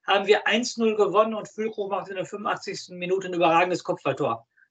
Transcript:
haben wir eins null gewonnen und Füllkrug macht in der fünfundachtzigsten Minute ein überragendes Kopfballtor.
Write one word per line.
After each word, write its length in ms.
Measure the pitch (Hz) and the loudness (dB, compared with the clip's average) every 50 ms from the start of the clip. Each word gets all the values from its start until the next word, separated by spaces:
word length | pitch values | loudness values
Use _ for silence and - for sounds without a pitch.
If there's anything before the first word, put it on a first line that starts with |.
| _ | _
haben 180 | - 196 202 202 | 0 2 2 4
wir 220 | 196 208 - - | 4 4 4 4
eins 280 | - 208 233 240 - - | 2 0 0 0 -2 -2
null 200 | 233 226 220 214 | 0 0 2 2
gewonnen 400 | 214 202 180 165 208 220 220 220 | 2 2 4 4 4 4 2 0
und 120 | 214 175 | -8 -8
Füllkrug 440 | - - 214 214 226 220 214 196 196 | -10 -8 -6 -6 -6 -4 -6 -6 -4
macht 180 | 196 185 175 190 | -4 -6 -6 -6
in 60 | 196 | -6
der 100 | 185 175 | -8 -8
fünfundachtzigsten 720 | - - 202 208 175 185 180 - 202 180 - - - 180 | -6 -8 -6 -4 -4 -6 -6 -6 -10 -10 -10 -12 -14 -12
Minute 300 | 180 175 175 185 190 - | -6 -4 -2 -2 -2 -2
ein 80 | 180 180 | -2 0
überragendes 480 | 170 175 165 160 165 180 180 175 156 - | 2 4 4 4 4 4 2 0 -4 -4
Kopfballtor. 640 | - 170 - - 147 131 - 147 120 117 - - _ _ _ _ _ | -4 -6 -4 -4 -4 -2 -2 -2 -2 -4 -4 -10 _ _ _ _ _